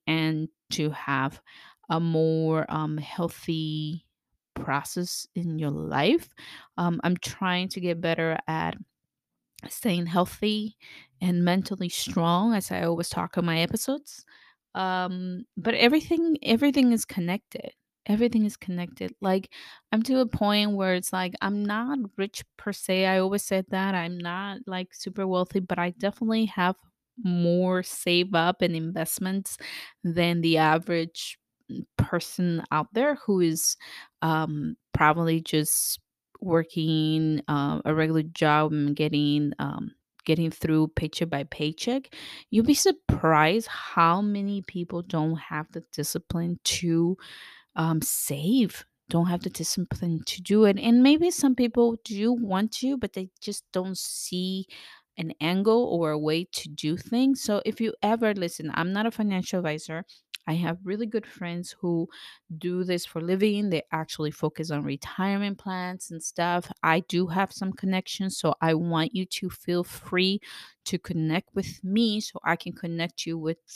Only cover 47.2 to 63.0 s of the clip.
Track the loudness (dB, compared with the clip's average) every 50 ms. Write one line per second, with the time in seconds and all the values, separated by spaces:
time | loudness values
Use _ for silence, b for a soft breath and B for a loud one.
47.2 | B B B B B B B B B B _ -2 0 0 0 0 0 -2 -2 -4
48.2 | -4 -4 -4 -2 0 2 4 4 4 2 0 -6 -16 -20 _ _ _ -2 0 2
49.2 | 2 2 0 -2 -4 -6 -6 -6 -4 -4 -2 -2 -4 -4 -4 -4 -2 -2 -2 -2
50.2 | -4 -6 -8 -8 -2 2 6 8 8 8 6 4 4 6 6 8 8 8 8 6
51.2 | 6 2 2 2 2 2 4 4 2 2 4 4 4 4 4 0 -6 -6 -4 0
52.2 | 2 2 2 2 0 0 0 0 0 0 -2 -2 -2 -2 -2 -2 -4 -6 -6 -8
53.2 | -8 -10 -12 _ -10 -10 -8 -10 -10 _ -4 -4 -4 -4 -6 -8 -8 -8 -8 -10
54.2 | -8 -6 -4 -4 -2 -2 -4 -4 -6 B B B B B B B B B _ -10
55.2 | -8 -8 -6 -4 -2 0 0 2 4 4 4 4 4 2 0 0 2 0 0 0
56.2 | 0 0 0 0 -2 -4 -8 -10 -10 -10 -10 -6 -4 -2 -2 -2 -4 -2 0 2
57.2 | 4 4 2 2 0 0 0 0 0 -2 -2 -2 -2 -4 -2 0 0 2 2 2
58.2 | 2 0 0 0 -2 -4 -4 -6 -8 -6 -4 -2 -2 0 0 0 0 -2 -2 0
59.2 | 0 0 0 0 -2 -2 -2 -2 -2 -2 -4 -4 -6 -8 -8 -10 -10 B B B
60.2 | B _ -18 -10 -6 -2 -2 0 0 -2 -4 -4 -4 -4 -4 -4 -4 -4 -4 -6
61.2 | -6 -8 -10 -10 -8 -8 -6 -8 -8 -10 -10 -6 -4 -2 0 0 -2 -4 B B
62.2 | B B B B _ -16 -12 -8 -4 -4 -2 -2 0 0 -2 -2